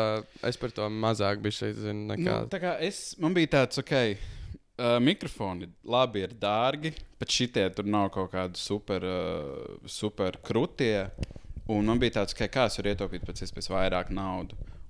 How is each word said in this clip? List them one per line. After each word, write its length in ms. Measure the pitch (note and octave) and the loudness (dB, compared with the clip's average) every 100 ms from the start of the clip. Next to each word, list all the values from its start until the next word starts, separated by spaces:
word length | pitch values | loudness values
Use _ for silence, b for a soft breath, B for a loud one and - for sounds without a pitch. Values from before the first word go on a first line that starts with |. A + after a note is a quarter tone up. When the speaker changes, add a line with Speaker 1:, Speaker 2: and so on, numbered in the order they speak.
| A2 A2 - - | 4 0 -6 -6
Speaker 1:
es 140 | A#2+ - | -4 -4
par 160 | B2 - | -6 -4
to 140 | G#2+ | -4
mazāk 500 | A2 A2 G#2+ G2+ G#2 | 0 2 2 2 2
biju 100 | G#2 | -2
šeit 260 | - G#2 G#2 | -2 -4 -4
zinu 300 | G#2+ G#2 G#2 | -4 -4 -4
nekā. 320 | G#2 D#3+ A2 | -2 0 0
Speaker 2:
Nu, 80 | A#2 | -2
tā 100 | F#3+ | -4
kā 160 | F3+ D#3 | -2 -2
es, 340 | F3 - - - | -2 -4 -10 -2
man 160 | D#3 | 2
bija 200 | F3+ D#3+ C#3+ | 4 4 6
tāds, 240 | B2+ - | 4 2
ok, 140 | - C#3 A2+ G2 B B B - _ | 0 2 4 0 B B B -12 _
ā, 240 | - A#2+ A#2+ | -2 4 6
mikrofoni 720 | B2+ G3+ F3 - G2+ F2+ F2 - | 6 4 -2 -6 -4 -4 -8 -12
labi 440 | - A#2+ B2+ G#2+ F#2 | 0 4 4 2 -4
ir 80 | - | -2
dārgi, 560 | G2+ G#2+ B2+ D3 D#3+ D3+ - - | 0 4 2 2 -4 -6 -12 -8
bet 140 | - | -2
šitie 380 | - B2 A#2 F#2+ | 0 2 2 2
tur 140 | F#2 G2+ | 2 0
nav 220 | G#2 G2 | 2 2
kaut 220 | - F#2 | 0 -2
kādi 260 | F#2 F#2 F2 | -2 -4 -4
super, 400 | - G2+ - F#2 | -4 -4 -2 -2
ā, 880 | F2+ F#2 E2+ E2+ C#2 C#2 - - D#2+ | 0 0 -2 -2 -4 -8 -10 -12 -12
super 480 | - G#2+ - F#2 - | -4 -4 0 0 -2
krutie. 680 | - A2 E3 - B2 G#2 F#2+ - B B B - | -2 0 0 2 2 2 -2 -4 B B B -8
Un 180 | - G#2+ | 0 2
man 140 | G#2+ A#2+ | 4 4
bija 220 | B2 A2 | 4 2
tāds, 160 | G2+ - | 0 0
ka 80 | A2 | -2
kā 220 | C3 A#2 | 2 2
es 80 | - | 2
varu 140 | G2+ | 0
ietaupīt 320 | F#2+ F#2+ F2 - | 0 -2 -4 -6
pēc 140 | E2+ | -6
iespējas 300 | F#2 - - | -8 -6 -2
vairāk 400 | F#2 F#2+ F2+ F2+ | 2 2 2 0
naudu. 420 | G2 F#2+ F#2 F2 - B B B | -2 -2 -4 -6 -8 B B B